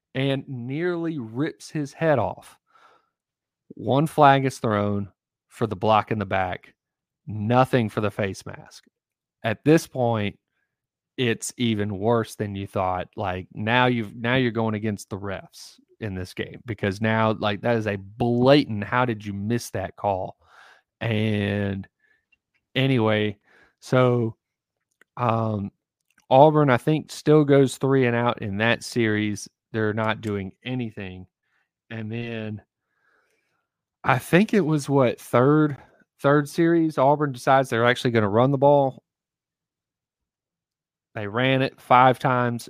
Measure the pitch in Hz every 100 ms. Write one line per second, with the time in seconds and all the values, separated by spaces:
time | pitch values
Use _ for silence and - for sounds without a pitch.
0 | _ 135 139 139 - 127 120 147 180 170
1 | 165 156 110 117 156 - - 160 139 -
2 | 160 135 92 - - _ _ _ _ _
3 | _ _ _ _ _ _ _ - 110 135
4 | 160 - 139 139 131 - 117 104 104 101
5 | 101 _ _ _ _ - 113 92 110 107
6 | - 110 95 95 92 92 - _ _ _
7 | _ _ - 107 104 123 131 131 107 113
8 | 104 - 98 95 101 - 104 - _ _
9 | _ _ _ _ 113 107 147 160 - 131
10 | 120 113 101 - _ _ _ _ _ _
11 | _ - 123 110 - - 120 104 104 95
12 | 107 117 110 - 104 98 98 104 92 90
13 | - - 98 92 85 - 110 123 127 120
14 | 101 120 117 131 120 113 110 107 110 98
15 | - 98 101 92 - - - _ _ -
16 | 110 92 90 - 92 90 - 104 104 98
17 | 110 110 110 107 104 101 120 117 107 101
18 | 98 113 120 120 127 147 - 104 98 123
19 | 127 104 104 98 104 117 - 101 95 -
20 | 101 95 95 - _ _ - _ _ -
21 | 117 107 110 104 101 101 101 98 - _
22 | _ _ _ _ _ _ _ 131 135 127
23 | 110 107 107 101 _ _ _ _ - 131
24 | 127 120 113 - _ _ _ _ _ _
25 | _ - 120 113 110 104 98 _ _ _
26 | _ _ - 131 151 151 147 120 - 151
27 | - - - 156 143 139 131 - 135 135
28 | 123 117 117 - 107 101 113 - - 123
29 | 110 107 107 101 - _ _ 113 107 107
30 | 110 107 107 101 95 _ 120 127 113 104
31 | 95 92 92 _ _ _ _ _ - 113
32 | 107 117 117 113 107 107 _ _ _ _
33 | _ _ _ _ _ _ _ _ _ _
34 | - 127 - 170 220 214 151 151 139 139
35 | 120 - - 120 135 151 151 135 - _
36 | _ _ 139 147 143 - 165 170 160 147
37 | 135 147 143 123 143 135 131 117 120 123
38 | 127 113 104 107 131 139 143 143 135 -
39 | _ _ _ _ _ _ _ _ _ _
40 | _ _ _ _ _ _ _ _ _ _
41 | _ 117 104 113 131 135 131 - - 127
42 | 131 123 135 123 123 120